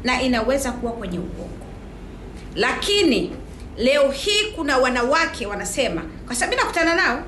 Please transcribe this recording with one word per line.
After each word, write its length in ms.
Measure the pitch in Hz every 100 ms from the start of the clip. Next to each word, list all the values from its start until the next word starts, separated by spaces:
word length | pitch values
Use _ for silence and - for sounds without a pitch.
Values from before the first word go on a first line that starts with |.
na 180 | 247 247
inaweza 500 | 262 240 220 277 262
kuwa 200 | 233 240
kwenye 260 | 233 196 175
uongo. 380 | - - - - - - - - - - - - - -
Lakini 760 | 233 269 - 403 349 220 - - - - - -
leo 340 | 240 294 277
hii 400 | 262 403 415 427 320
kuna 220 | 285 262
wanawake 680 | 254 247 240 311 320 - 220
wanasema, 560 | 185 190 - 240 - - - -
kwa 80 | 247
sababu 220 | - 494
nakutana 380 | 453 349 330 339
nao 280 | 349 254